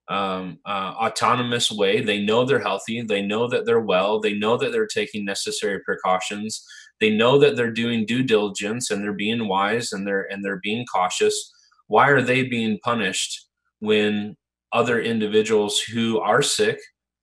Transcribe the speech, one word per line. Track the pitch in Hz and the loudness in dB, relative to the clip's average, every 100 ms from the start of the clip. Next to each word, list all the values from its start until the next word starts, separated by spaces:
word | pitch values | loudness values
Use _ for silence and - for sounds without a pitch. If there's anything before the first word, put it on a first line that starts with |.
| - | -6
um, | 98 98 92 92 80 | -2 -2 -4 -6 -10
uh, | 98 98 95 92 | -8 -6 -6 -4
autonomous | 113 - 113 123 120 120 - | -4 0 2 2 0 0 -2
way, | 110 98 113 | 2 2 2
they | 110 101 | 0 0
know | 104 113 | 2 2
they're | 127 123 | 4 2
healthy, | 104 98 - 117 | 0 -4 -4 -6
they | 113 98 | -2 -2
know | 101 107 120 | -2 -2 0
that | 120 110 | 0 2
they're | 117 | 2
well, | 104 92 101 110 | 4 2 2 2
they | 107 | 0
know | 104 107 123 | 0 0 2
that | 127 | 0
they're | 113 - | 0 -2
taking | 110 104 107 | -2 -4 -6
necessary | 101 98 107 - 104 98 | -6 -6 -6 -4 -4 -4
precautions, | - 92 95 92 - 104 107 - - - - - | -6 -4 0 -2 -2 -8 -8 -10 -14 -20 -20 0
they | 110 | 2
know | 107 117 143 | 4 4 6
that | 143 120 | 6 4
they're | 117 | -2
doing | 113 117 117 107 | -2 -2 -2 0
due | 123 | 0
diligence | 127 107 104 95 101 120 - | 2 2 2 -4 -6 -4 -4
and | 101 | -4
they're | 104 | -4
being | 98 104 117 104 | -4 -4 -4 -2
wise | 95 101 117 123 | 0 0 -2 -4
and | 98 101 | -6 -4
they're, | 98 98 | -4 -4
and | 98 | -8
they're | 98 95 | -6 -6
being | 104 117 120 | -6 -6 -4
cautious, | 95 90 - 107 - - _ _ _ - | -2 -2 0 0 0 -6 _ _ _ 0
why | 104 135 | 4 6
are | 139 | 4
they | 120 127 | 4 0
being | 127 120 110 104 | 0 0 -2 -2
punished | 120 117 95 95 - - _ _ _ _ | -2 -2 -2 -4 -6 -10 _ _ _ _
when | 107 107 107 104 104 - _ _ _ | 0 2 2 -2 -6 -12 _ _ _
other | 117 123 233 | 0 0 0
individuals | 214 110 107 110 107 107 101 - | 0 -2 2 2 4 2 2 -2
who | - 117 113 110 | -2 -2 0 0
are | 101 120 | 2 2
sick, | 143 - 107 - - _ _ _ | 2 2 0 -2 -10 _ _ _